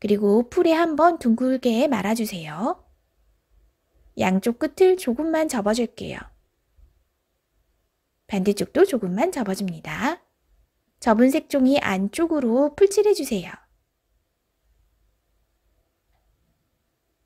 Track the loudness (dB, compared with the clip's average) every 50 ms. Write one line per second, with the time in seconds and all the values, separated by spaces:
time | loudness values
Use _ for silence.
0 | -2 0 0 2 2 4 4 2 2 0 0 2 2 4 4 2 2 0 2 4
1 | 4 4 2 2 0 0 0 2 0 -2 -2 0 0 0 0 0 0 0 0 -2
2 | -2 -2 -2 -2 -4 -6 -8 -10 -12 -12 -8 -6 -4 -6 -6 -6 _ _ _ _
3 | _ _ _ _ _ _ _ _ _ _ _ _ _ _ _ _ _ _ _ _
4 | _ _ -6 -2 -2 0 0 0 -2 -2 -4 -4 -6 -4 2 4 4 4 4 2
5 | 0 -4 -4 -2 -2 -2 -2 -2 -2 -2 -2 -2 -2 -2 0 -2 -2 -6 -6 -12
6 | -12 -12 -12 -14 -16 -20 _ _ _ _ _ _ _ _ _ _ -20 _ _ _
7 | _ _ _ _ _ _ _ _ _ _ _ _ _ _ _ _ _ _ _ _
8 | _ _ _ _ _ -8 -4 -2 0 0 -2 -2 -4 -4 2 2 2 2 2 -4
9 | -4 -4 -2 -2 -2 -2 -2 -4 -4 -4 -4 -6 -6 -8 -8 -10 -12 -12 -8 -6
10 | -4 -4 -6 -6 _ _ _ _ _ _ _ _ _ _ _ _ _ _ _ -4
11 | 0 2 4 4 4 4 2 0 -4 -2 0 2 4 4 4 2 0 -2 -2 -2
12 | -2 -4 -2 -2 -2 -2 0 -2 0 0 2 2 0 0 2 2 2 2 4 2
13 | 2 2 2 0 -2 -6 -6 -6 -6 -10 -16 -20 _ _ _ _ _ _ _ _
14 | _ _ _ _ _ _ _ _ _ _ _ _ _ _ _ _ _ _ _ _
15 | _ _ _ _ _ _ _ _ _ _ _ _ _ _ _ _ _ _ _ _
16 | _ _ _ _ _ _ _ _ _ _ _ _ _ _ _ _ _ _ _ _
17 | _ _ _ _ _